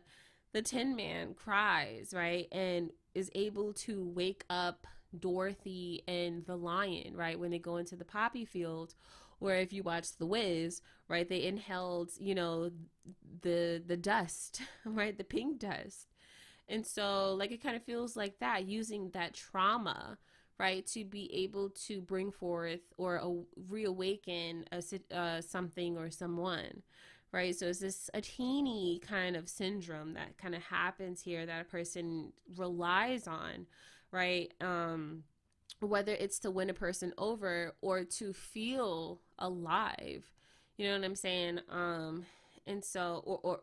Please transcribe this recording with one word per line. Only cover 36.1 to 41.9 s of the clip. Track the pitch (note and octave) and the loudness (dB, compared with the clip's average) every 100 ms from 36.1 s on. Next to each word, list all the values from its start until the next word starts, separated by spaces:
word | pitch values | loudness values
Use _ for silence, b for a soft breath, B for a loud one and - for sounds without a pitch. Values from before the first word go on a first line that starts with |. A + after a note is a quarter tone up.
it's | G#3 G3+ - | 0 0 0
to | G3+ | 0
win | F#3 F#3+ | 0 0
a | |
person | F3+ F3+ F#3 F3 - | 0 -2 0 -4 0
over | G#3 A3+ F#3+ E3+ E3 - | -2 0 0 0 -2 -2
or | F#3+ F#3 | 0 2
to | F3 - G3+ | 0 -4 -4
feel | F#3 - A3 A3+ C4 G#3+ E3 D#3+ F3 _ - | -6 -8 -4 0 2 2 0 -4 -8 _ -4
alive, | F#3 F3+ E3 F#3+ G#3+ - - C2+ - _ b b b - | -2 -2 2 4 4 -2 -6 -8 -10 _ b b b -2
you | G3+ | 2
know | G3 | 2
what | |
I'm | F#3+ G3 | 2 0
saying? | F#3+ F3+ F3 F3 - | 0 2 2 0 -2
Um, | F3 F3 | 0 2